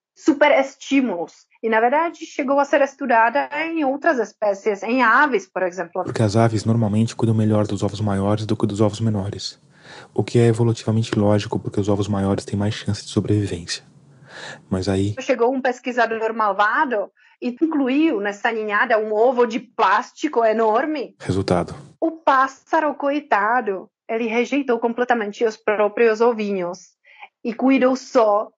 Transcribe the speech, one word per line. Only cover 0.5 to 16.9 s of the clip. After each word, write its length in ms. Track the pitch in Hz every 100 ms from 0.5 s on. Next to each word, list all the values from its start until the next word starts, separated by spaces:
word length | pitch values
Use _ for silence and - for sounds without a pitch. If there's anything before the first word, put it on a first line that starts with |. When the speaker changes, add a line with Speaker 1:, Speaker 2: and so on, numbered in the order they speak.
| 269 277 - - 269 247 175 160 - _ _
Speaker 1:
E, 80 | 220
na 100 | 220
verdade, 460 | 233 294 330 330 320
chegou 340 | - 269 277
a 60 | 285
ser 160 | 294
estudada 680 | 269 - 269 233 226 277 269 294 320
em 180 | 330
outras 360 | 277 277 339 269
espécies, 640 | 208 - 214 196 220 196
em 180 | 202 262
aves, 440 | 233 240 294 220 -
por 180 | 185
exemplo. 400 | 185 180 175 185
Speaker 2:
Porque 200 | 170 -
as 120 | 110 110
aves 280 | 117 107
normalmente 520 | 110 117 110 104 113 -
cuidam 200 | 113 110
melhor 320 | 107 107 104
dos 160 | 98
ovos 160 | 101 98
maiores 460 | 104 98 98 104 107
do 100 | 110
que 120 | 107
dos 120 | 101
ovos 200 | 107 104
menores. 600 | 113 107 98 104 - - _ _ - - -
O 100 | -
que 160 | 107 120
é 80 | 117
evolutivamente 720 | 110 117 113 - 110 113 -
lógico, 420 | 104 104 101 -
porque 200 | - -
os 100 | 101
ovos 180 | 101 101
maiores 380 | 101 98 95 -
têm 120 | 101
mais 160 | 101
chance 300 | - - 104
de 60 | -
sobrevivência. 760 | - 92 104 98 87 85 - - - _ _ - - - - _
Mas 180 | 95 92
aí 280 | 95 101 107
Speaker 1:
Chegou 340 | 262 247 233
um 80 | 269
pesquisador 720 | 262 247 254 240 220 226 220
malvado 800 | 233 214 196 208 254 302